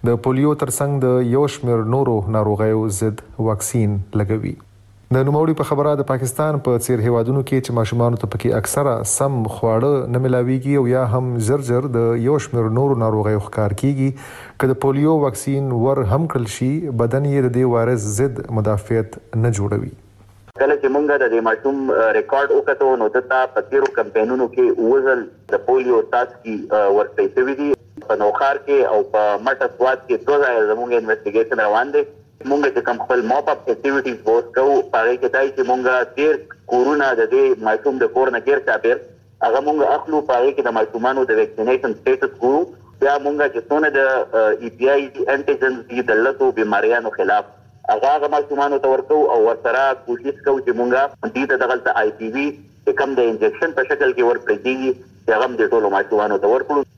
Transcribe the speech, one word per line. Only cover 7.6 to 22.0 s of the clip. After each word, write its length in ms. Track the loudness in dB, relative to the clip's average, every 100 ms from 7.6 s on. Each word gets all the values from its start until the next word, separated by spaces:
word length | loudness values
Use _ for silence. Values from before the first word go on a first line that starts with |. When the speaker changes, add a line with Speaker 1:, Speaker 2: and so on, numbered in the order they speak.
| -2
Speaker 1:
چې 100 | -2
ماشومانو 420 | -2 0 0 0
ته 80 | -4
پکې 260 | -2 0 -2
اکثره 340 | -2 -2 0 -2 -4
سم 240 | -2 -2 -2 -4
خواړه 580 | -2 0 2 2 0 0 -2
نه 40 |
ملاویږي 500 | 0 0 0 -2 0 0
او 20 | 2
یا 100 | 2 2
هم 300 | 0 -2 -2 0
زر 140 | 0 0
زر 180 | -2 0
د 160 | 0 0 0
یو 100 | 2 0 0
شمېر 300 | -2 0 0
نورو 180 | 2 2
ناروغیو 400 | 0 0 0 -2 -2
ښکار 300 | -4 -2 0
کیږي، 260 | -2 0 -2 -4 -14 -18 -20 -2
که 60 | -2
د 80 | 0
پولیو 300 | 0 2 2 2
واکسین 500 | 0 -2 -4 -4 -2 0 0
ور 180 | 0 0
هم 180 | 0 0
کړل 180 | -2 -4 -4
شي، 140 | -2 -2 -4 -2
بدن 260 | 0 0 0
یې 180 | 0 0
د 80 | 2
دې 160 | 2 2
وایرس 340 | 2 0 -2 -2
ضد 260 | -2 -2 -6 -2
مدافعت 580 | 0 -2 0 -2 -2 -10 -8 -2 0
نه 80 | 0
جوړوي. 320 | -2 -2 -6 -12 -20 -20 -20 -20 -20 -2
Speaker 2:
کله 160 | 0 2
چې 120 | 2 0
مونږ 260 | 2 2
د 100 | 2 2
دې 100 | 0
ماشوم، 320 | -2 -2 -2 0
آه، 160 | 2